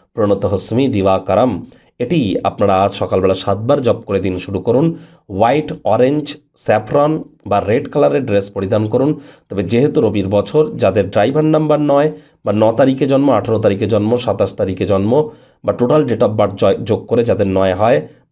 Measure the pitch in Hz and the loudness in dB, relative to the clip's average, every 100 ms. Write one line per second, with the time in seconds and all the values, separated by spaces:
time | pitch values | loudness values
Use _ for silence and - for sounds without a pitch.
0 | _ - 104 98 101 98 - 113 135 101 | _ -2 0 0 -2 -4 -2 0 0 0
1 | 95 95 - 95 127 85 - - _ - | 2 0 0 0 2 -2 -8 -20 _ -8
2 | 123 165 104 - 92 - 101 95 101 - | -2 -2 0 -2 -4 0 2 2 2 -2
3 | 95 95 92 95 101 101 117 143 120 - | -2 0 0 0 -2 -2 0 0 0 -2
4 | - 98 95 90 - 95 113 123 165 165 | -2 -2 -2 -6 -6 -4 0 2 0 -2
5 | - _ - 95 117 147 151 82 - 113 | -12 _ -8 0 0 0 -4 -6 0 2
6 | 131 147 143 - _ - - 107 107 139 | 2 0 -6 -12 _ -8 0 0 0 0
7 | 151 160 - _ - 101 98 123 139 147 | 0 -2 -8 _ -4 -2 0 -2 -2 0
8 | 143 143 123 101 98 101 95 110 107 123 | 0 0 0 -2 -2 -6 -2 -2 0 0
9 | 143 151 - - - 98 90 117 147 147 | 0 -2 -8 -20 -10 -6 0 2 2 2
10 | 110 101 95 101 - 151 151 - 98 101 | 0 0 0 0 0 0 0 0 0 0
11 | 95 107 113 147 156 156 151 147 147 143 | 0 0 0 2 2 2 2 0 2 2
12 | 151 151 - _ 107 104 110 113 135 131 | 2 -2 -18 _ -2 2 2 4 2 2
13 | 135 135 143 110 107 104 107 98 107 107 | 0 2 2 2 0 0 0 0 0 0
14 | 104 123 120 98 98 - 98 87 98 98 | 0 0 -2 -2 -2 -2 -4 -2 -2 0
15 | 104 139 - - _ _ 101 104 123 156 | 2 0 -2 -8 _ _ -4 -2 2 2
16 | 131 110 110 110 104 98 101 - 113 95 | 0 0 0 2 -2 0 0 0 -2 -4
17 | - 117 113 95 98 95 95 92 113 151 | -2 0 0 0 0 0 0 2 2 0
18 | - - _ | -2 -16 _